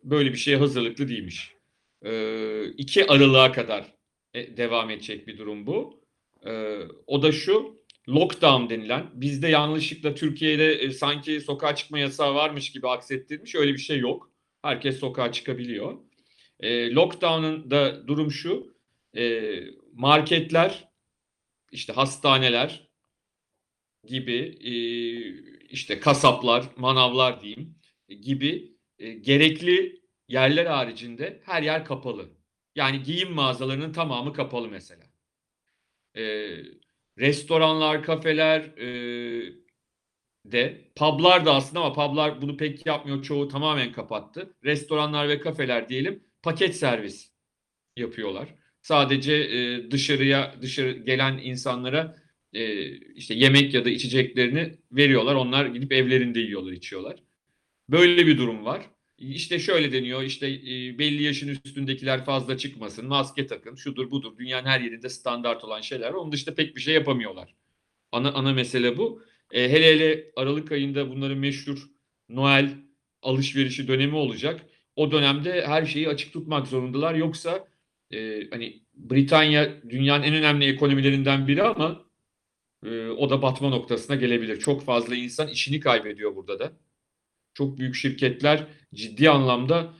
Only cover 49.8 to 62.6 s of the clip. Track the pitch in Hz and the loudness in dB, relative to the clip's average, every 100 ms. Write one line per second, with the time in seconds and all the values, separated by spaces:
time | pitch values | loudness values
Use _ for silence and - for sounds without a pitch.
49.8 | 120 139 - 139 135 139 139 - 131 143 | -4 -2 0 2 4 2 0 -8 -8 -4
50.8 | 131 123 113 131 135 135 131 127 139 123 | -4 -4 -2 0 0 -2 -8 -6 -6 -4
51.8 | 127 143 160 - _ _ _ 107 113 104 | -2 -2 -4 -10 _ _ _ -8 -6 -4
52.8 | 78 - - - - 113 135 139 139 131 | -8 -12 -20 -20 -8 4 6 6 6 2
53.8 | 120 - 127 131 123 127 120 147 165 - | 0 -2 0 0 0 0 0 0 -4 -10
54.8 | _ 127 143 127 117 139 123 135 127 123 | _ 2 6 6 4 2 2 0 0 -4
55.8 | 135 131 127 131 123 117 107 98 92 90 | 0 0 2 2 2 -2 -4 -6 -8 -12
56.8 | - 95 107 - _ _ _ _ _ _ | -12 -12 -12 -14 _ _ _ _ _ _
57.8 | - 156 175 175 160 131 120 107 110 185 | 0 6 8 8 6 6 2 -4 -6 -8
58.8 | - _ _ _ 131 151 - 170 202 175 | -10 _ _ _ -12 -10 -6 -4 2 2
59.8 | 147 131 123 127 135 135 135 135 131 127 | 2 0 -2 -6 -6 -6 -8 -8 -10 -10
60.8 | 127 120 151 147 147 143 143 139 - 139 | -10 -2 -2 0 -2 -2 -6 -10 -12 -8
61.8 | 135 131 131 131 131 135 127 131 | -6 -4 -2 -2 -2 -4 -2 -6